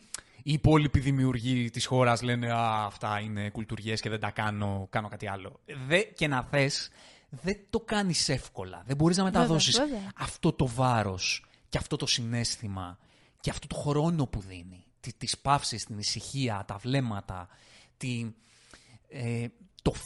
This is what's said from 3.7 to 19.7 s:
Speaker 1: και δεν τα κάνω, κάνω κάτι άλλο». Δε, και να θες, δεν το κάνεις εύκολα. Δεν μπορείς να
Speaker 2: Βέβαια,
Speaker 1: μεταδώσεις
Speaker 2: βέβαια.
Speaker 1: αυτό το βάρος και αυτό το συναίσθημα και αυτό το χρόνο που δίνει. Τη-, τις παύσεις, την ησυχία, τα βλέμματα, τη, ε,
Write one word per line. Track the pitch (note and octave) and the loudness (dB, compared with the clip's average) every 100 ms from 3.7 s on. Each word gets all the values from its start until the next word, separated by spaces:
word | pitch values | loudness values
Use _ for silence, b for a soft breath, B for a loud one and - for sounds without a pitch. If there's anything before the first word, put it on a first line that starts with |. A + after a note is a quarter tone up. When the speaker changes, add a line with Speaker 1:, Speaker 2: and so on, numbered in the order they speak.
| G#2+ G#2+ A2 | -6 -4 -4
Speaker 1:
και | A2 | -2
δεν | G#2+ | -4
τα | G#2 | -4
κάνω, | - G#2+ G#2 G2+ G2 F#2+ | -2 -2 0 -2 -2 -2
κάνω | A2+ G#2+ | -4 -4
κάτι | G2+ G#2 | -8 -8
άλλο». | G2 F#2+ - - D3 C3 | -8 -10 -16 -14 -12 0
Δε, | E3+ | 2
και | A3 - D#3 | 2 -2 0
να | C3 | 0
θες, | B2 C#3+ C3+ - - b b b b | 0 2 2 0 -8 b b b b
δεν | C3+ F3 G3+ - | -8 -6 -6 -4
το | A3+ | -4
κάνεις | A3+ G#3 G3 D#3 - | 0 0 2 2 2
εύκολα. | C3 - - F#2 F2 G2+ | 0 -4 -10 -10 -10 -4
Δεν | C#3+ | 4
μπορείς | D#3+ F#3 | 4 6
να | |
Speaker 2:
Βέβαια, | F#3+ - | 2 4
Speaker 1:
μεταδώσεις | A#3+ D#3 C#3 A3+ | 4 4 4 4
Speaker 2:
βέβαια. | D4 A#3 G3 - | 2 -2 -6 -8
Speaker 1:
αυτό | B2+ - E3 | -8 0 0
το | - C3 | 2 0
βάρος | A#2+ B2+ A#2 G2+ F#2 - - b b b | 2 2 4 2 -2 -4 -4 b b b
και | C3+ | -6
αυτό | - D3 | -2 -4
το | C#3 | 0
συναίσθημα | - A2+ A#2+ A2+ - G#2+ F#2+ F2+ F2+ b b b b | -2 0 -2 -2 -4 -6 -6 -8 -12 b b b b
και | - | -6
αυτό | - - | -6 -8
το | |
χρόνο | - C#3+ C#3+ D#3+ E3+ B2+ | -6 0 2 2 2 0
που | A2 | -2
δίνει. | F#2+ F2+ F2+ F2+ _ _ | -8 -12 -14 -18 _ _
Τη-, | B2+ | -14
τις | - A#2+ - | -8 -6 -4
παύσεις, | C3+ C#3+ - G#2+ | 2 2 2 -6
την | - G#2 | -8 -6
ησυχία, | G#2 - - C#3 B2+ G2+ G2 | -4 -4 -6 -2 -2 -2 -6
τα | G2+ | -8
βλέμματα, | B2 C#3 B2 G2+ - F#2 F2 b b b b _ | -2 0 0 -4 -6 -12 -12 b b b b _
τη, | C3 A#2+ A#2 A2 b b b b b A#2 _ | -6 -4 -6 -10 b b b b b -20 _
ε, | C#3 A#2+ A#2 A#2 - - | -8 -4 -4 -6 -10 -20